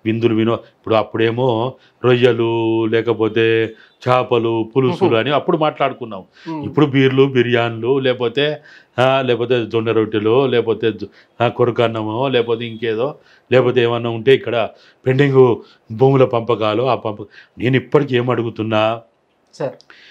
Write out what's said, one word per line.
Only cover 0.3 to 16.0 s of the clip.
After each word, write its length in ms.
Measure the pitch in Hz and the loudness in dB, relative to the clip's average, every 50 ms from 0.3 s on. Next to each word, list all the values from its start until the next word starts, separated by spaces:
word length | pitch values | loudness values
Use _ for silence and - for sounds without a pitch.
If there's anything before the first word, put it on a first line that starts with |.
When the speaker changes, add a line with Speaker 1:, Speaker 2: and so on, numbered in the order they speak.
| 110 | 2
Speaker 1:
వినో-, 200 | 110 110 113 117 | 2 2 0 0
ఇప్పుడు 400 | - - - _ _ _ 104 107 | -2 -6 -14 _ _ _ 0 0
అప్పుడేమో 800 | 110 104 - - 113 113 113 113 120 131 131 117 113 117 131 131 - _ _ _ _ - | 0 0 -2 -2 -2 -2 0 0 0 -2 0 0 -2 -2 -4 -8 -12 _ _ _ _ 2
రొయ్యలు, 800 | 123 127 120 120 127 117 113 117 117 117 117 113 113 113 113 113 | 2 2 4 4 2 2 2 0 -2 -2 -2 -2 0 0 0 0
లేకపోతే 880 | 110 113 113 110 117 110 101 110 110 104 117 113 113 113 113 113 110 110 - - _ _ _ - 127 | 0 0 -2 0 -2 -2 -2 -2 -2 0 0 2 2 2 0 -2 -2 -6 -14 -20 _ _ _ -2 0
చేపలు, 640 | 127 127 123 123 123 117 113 113 113 113 110 110 - | 0 0 2 0 0 0 0 0 -2 -2 -4 -2 0
పులుసులు 320 | 135 131 127 - - 190 165 | 0 0 0 0 0 0 2
Speaker 2:
మ్మ్. 100 | 120 110 | 2 2
Speaker 1:
అని 120 | 110 131 | 0 0
అప్పుడు 260 | 147 135 - - 175 | -2 -2 0 0 0
మాట్లాడుకున్నాం. 680 | 156 156 151 - - 143 135 127 - 123 113 104 95 90 - _ - - 165 | 0 0 -2 0 -2 -2 -2 -2 -6 -12 -12 -12 -14 -14 -18 _ -18 -14 -12
Speaker 2:
మ్మ్. 160 | 160 151 143 | -10 -10 -10
Speaker 1:
ఇప్పుడు 220 | 135 139 143 156 | -4 0 2 2
బీర్లు, 400 | 143 123 139 135 131 131 135 135 | 2 4 2 2 4 4 4 2
బిర్యానీలు, 720 | 139 131 123 117 120 120 120 117 117 117 113 113 120 139 139 | 4 4 0 2 2 2 0 0 -2 -4 -4 -2 -2 -2 0
లేకపోతే, 640 | 131 127 123 110 123 117 113 139 143 151 151 147 - - - - _ _ _ - | 0 -2 -2 -2 -4 -4 -2 -2 -2 -2 -4 -8 -12 -20 -20 -20 _ _ _ 0
ఆ, 240 | 127 131 135 135 | 2 2 2 0
లేకపోతే 440 | 131 123 120 110 120 113 127 123 113 | 0 0 0 -2 0 0 0 -2 -2
జొన్న 260 | 104 110 113 113 117 | -2 -4 -2 -2 0
రొట్టెలు, 540 | 107 110 110 104 110 107 104 110 113 131 139 | 0 0 0 0 -2 -2 0 2 2 2 2
లేకపోతే 460 | 131 120 120 107 113 110 107 117 113 | 2 0 0 0 0 -4 -2 -2 -4
జొ-, 160 | 104 95 104 - - - _ _ _ - | -4 -4 -10 -14 -16 -20 _ _ _ -2
ఆ, 80 | 117 120 | -2 -2
కొరకన్నమో, 800 | 117 - 120 120 120 120 120 113 113 110 110 107 110 117 135 139 | 0 0 0 0 2 0 -2 -2 -2 -4 -6 -6 -4 -4 -4 0
లేకపోతే 360 | 127 120 113 117 117 113 120 | 0 0 0 0 -4 -4 -6
ఇంకేదో, 500 | 117 113 110 117 113 110 110 123 147 151 - _ _ _ _ _ _ | -10 -10 -8 -6 -4 -4 -2 -4 -4 -6 -10 _ _ _ _ _ _
లేకపోతే 300 | 123 127 127 - - 127 | 2 2 4 4 2 2
ఏమన్నా 280 | 117 117 120 117 120 117 | 2 2 0 -2 -4 -4
ఉంటే 240 | 117 113 113 135 135 | -6 -2 2 2 2
ఇక్కడ 340 | - - 113 117 117 104 95 - _ _ _ _ _ _ | 2 2 -4 -2 -2 -2 -4 -6 _ _ _ _ _ _
పెండింగ్ 500 | 131 131 131 143 139 135 131 131 123 107 - - - _ _ _ _ | -2 2 2 2 4 6 6 6 6 4 0 -4 -14 _ _ _ _
భూముల 320 | 110 110 | -2 2